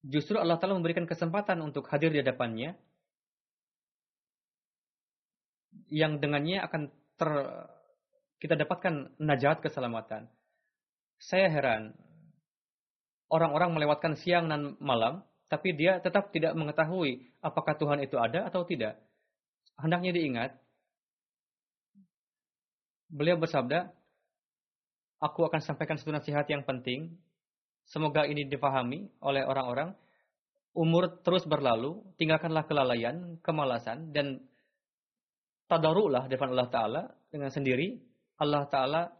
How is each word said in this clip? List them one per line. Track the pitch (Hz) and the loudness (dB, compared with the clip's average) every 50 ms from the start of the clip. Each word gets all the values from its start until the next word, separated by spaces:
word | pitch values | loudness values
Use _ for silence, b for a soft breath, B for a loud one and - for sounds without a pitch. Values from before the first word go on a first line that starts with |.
| - | -10
Justru | 135 135 151 143 - 214 214 175 | -2 -2 -2 -2 0 0 0 2
Allah | 170 170 165 | 2 2 2
Ta'ala | 185 190 196 | 0 -2 0
memberikan | 185 170 165 170 180 170 | 0 0 0 -2 -2 -2
kesempatan | 165 170 165 175 165 165 202 208 - 190 170 156 | -4 -4 -4 -4 -2 -2 -2 -2 -2 -2 -2 -4
untuk | 151 139 143 135 - - | -6 -6 -8 -6 -2 -2
hadir | 143 151 165 | 2 2 2
di | 156 147 | 2 2
hadapannya, | 139 131 123 123 127 117 113 113 120 156 190 - _ _ _ _ _ _ _ _ _ _ _ _ _ _ _ _ _ _ _ _ _ _ _ _ _ _ _ _ _ _ _ _ _ _ _ _ _ _ _ _ _ _ _ _ _ _ _ _ _ _ _ _ _ _ _ _ _ _ _ - - _ 151 | 0 0 0 -2 -4 -4 -4 -6 -6 -8 -10 -12 _ _ _ _ _ _ _ _ _ _ _ _ _ _ _ _ _ _ _ _ _ _ _ _ _ _ _ _ _ _ _ _ _ _ _ _ _ _ _ _ _ _ _ _ _ _ _ _ _ _ _ _ _ _ _ _ _ _ _ -20 -14 _ 0
yang | 156 156 156 151 147 | 2 2 2 2 0
dengannya | 143 147 147 143 143 160 185 196 - | 0 0 0 0 0 0 -2 -2 -2
akan | - - 160 147 135 - _ _ _ _ | -4 -4 -6 -6 -6 -10 _ _ _ _
ter-, | _ 170 160 151 143 135 135 131 131 131 131 - - _ _ _ _ _ _ _ _ _ _ _ _ - | _ -2 0 0 0 -2 -4 -8 -12 -14 -16 -20 -20 _ _ _ _ _ _ _ _ _ _ _ _ -2
kita | 151 170 151 | -2 0 0
dapatkan | 151 - 185 175 - 190 165 143 131 - - _ | 2 -2 -2 -2 0 -2 -2 -2 -6 -10 -10 _
najat | 151 151 147 135 131 143 160 160 | 0 2 2 4 4 4 2 2
keselamatan. | - 156 - - 127 120 117 113 107 - 110 107 110 120 _ _ _ _ _ _ _ _ _ _ _ _ _ _ _ _ _ _ | 0 -6 -4 -4 -4 -4 -4 -6 -8 -8 -12 -12 -12 -16 _ _ _ _ _ _ _ _ _ _ _ _ _ _ _ _ _ _
Saya | - - - 185 190 185 156 | -8 0 2 4 4 4 4
heran, | 151 135 131 113 107 110 110 - - - _ _ - - - _ _ _ _ _ _ _ _ _ _ _ _ _ _ _ _ _ _ _ _ | 2 2 2 0 0 -2 -10 -14 -20 -20 _ _ -20 -20 -20 _ _ _ _ _ _ _ _ _ _ _ _ _ _ _ _ _ _ _ _
orang-orang | 156 160 165 160 143 156 175 175 165 | 2 4 4 4 4 2 2 2 2
melewatkan | 156 151 147 147 143 - - 151 | 2 4 4 2 2 2 -2 -2
siang | - - 175 175 175 170 160 | 0 0 2 4 4 4 2
dan | 151 147 147 143 139 - | 0 -2 -2 -4 -8 -8
malam, | - 143 127 117 110 117 147 190 - _ _ _ _ _ - | 0 0 2 4 4 2 0 -2 -12 _ _ _ _ _ -6
tapi | 147 - 180 170 | -2 -2 -2 0
dia | - 151 175 190 180 | 2 4 4 4 4
tetap | 175 185 170 202 196 - - | 0 2 2 2 0 0 -2
tidak | 170 156 160 - | 0 0 0 0
mengetahui | 165 156 147 151 - 160 156 175 190 170 143 123 127 B B B B - | 0 -4 -2 0 0 0 0 2 0 0 0 -2 -4 B B B B -8
apakah | 160 - - 151 - 151 | -4 -4 -2 -2 -2 -2
Tuhan | 151 156 147 147 139 | -2 0 0 0 -2
itu | 139 135 - | -2 -2 0
ada | 127 117 117 117 170 208 185 | 0 0 2 0 -2 -4 -2
atau | 165 185 175 | -4 -4 -2
tidak. | 175 185 131 110 107 110 - _ _ _ _ _ _ _ _ _ _ _ _ _ _ _ | -2 -4 -4 -4 -6 -6 -10 _ _ _ _ _ _ _ _ _ _ _ _ _ _ _
Hendaknya | - 139 160 170 175 175 185 175 | -4 0 0 0 2 0 0 0
diingat, | 175 165 143 127 117 117 139 - - _ _ _ _ _ _ _ _ _ _ _ _ _ _ _ _ _ _ _ _ _ _ _ _ _ _ _ 202 190 _ _ _ _ _ _ _ _ _ _ _ _ _ _ _ _ _ _ _ _ _ 165 | 0 0 -2 -2 -2 -4 -6 -6 -14 _ _ _ _ _ _ _ _ _ _ _ _ _ _ _ _ _ _ _ _ _ _ _ _ _ _ _ -20 -20 _ _ _ _ _ _ _ _ _ _ _ _ _ _ _ _ _ _ _ _ _ -4
beliau | 143 147 165 180 | 0 2 2 4
bersabda, | 165 160 160 - 143 123 123 143 170 180 - - _ _ _ _ _ _ _ _ _ _ _ _ _ _ _ _ _ _ _ _ _ _ _ _ _ | 2 2 0 0 0 0 2 0 -2 -2 -4 -12 _ _ _ _ _ _ _ _ _ _ _ _ _ _ _ _ _ _ _ _ _ _ _ _ _
"Aku | - 147 - - 170 | -4 -4 0 0 0
akan | 156 - 160 | 2 2 -2
sampaikan | - - 151 - 156 151 160 151 | -2 -2 -4 -4 -2 -4 -4 -4
satu | - 156 | -4 -4
nasihat | 151 147 147 - 147 147 143 - | -4 -4 -4 -2 -2 -2 0 0
yang | 151 143 139 | -2 -4 -2
penting. | - 135 127 123 131 123 139 160 170 165 - _ _ _ _ _ _ _ _ _ _ _ _ _ | -4 -6 -4 -4 -4 -6 -4 -6 -12 -14 -18 _ _ _ _ _ _ _ _ _ _ _ _ _
Semoga | _ - 156 156 151 139 156 151 | _ -4 -2 -2 2 2 2 2
ini | 143 147 147 147 | 2 0 -4 -4
dipahami | 135 143 135 143 139 135 135 123 120 135 165 202 - _ _ | -4 -4 0 0 2 2 2 0 0 -4 -6 -8 -12 _ _
oleh | - 139 139 139 131 | -2 0 0 0 0
orang-orang. | 131 135 135 127 123 123 127 151 175 202 b b b b b b b b b _ _ _ _ _ _ _ | 0 0 -2 -2 -2 -2 -4 -4 -6 -8 b b b b b b b b b _ _ _ _ _ _ _
Umur | 165 165 160 165 170 180 170 170 - _ | 0 2 4 6 6 4 4 -2 -2 _
terus | - 175 185 180 | 2 2 2 2
berlalu, | 156 151 143 139 131 117 113 120 143 170 214 - 190 - | 2 0 2 4 4 2 2 0 -4 -6 -8 -14 -20 -4
tinggalkanlah | _ 160 156 160 156 160 165 160 160 156 | _ 2 4 4 2 2 0 0 0 0
kelalaian, | 156 156 143 135 127 120 117 113 117 135 170 180 175 170 165 _ | 2 2 2 4 4 2 0 0 -2 -4 -4 -10 -12 -14 -8 _
kemalasan, | - 160 156 147 131 120 117 - 113 113 139 165 160 143 | -2 0 0 0 0 0 -2 -4 -6 -8 -8 -10 -4 -2
dan | 147 143 143 135 - - - _ _ _ _ _ _ _ _ _ _ _ _ _ _ _ _ _ _ _ _ _ _ _ | -2 -2 -2 -4 -8 -12 -20 _ _ _ _ _ _ _ _ _ _ _ _ _ _ _ _ _ _ _ _ _ _ _
tadaruklah | _ 175 160 156 156 160 190 220 175 135 123 131 135 | _ 0 2 4 4 4 4 4 4 2 0 0 -2
di | 131 127 | -4 -2
depan | 139 131 127 | -2 0 0
Allah | 127 123 123 | 0 0 0
Ta'ala | - 117 113 107 117 151 196 262 - _ _ _ | 0 -2 0 0 -2 -4 -6 -8 -14 _ _ _
dengan | - 151 143 135 | -10 -8 -8 -6
sendiri. | - 151 139 131 127 123 160 196 247 - - _ _ _ _ _ _ _ | -4 -2 0 2 2 2 0 -2 -4 -10 -16 _ _ _ _ _ _ _
Allah | 151 147 147 147 143 143 | 0 0 2 0 0 0
Ta'ala, | - 139 127 135 147 160 170 170 - _ | 0 0 0 2 0 -2 -2 -4 -8 _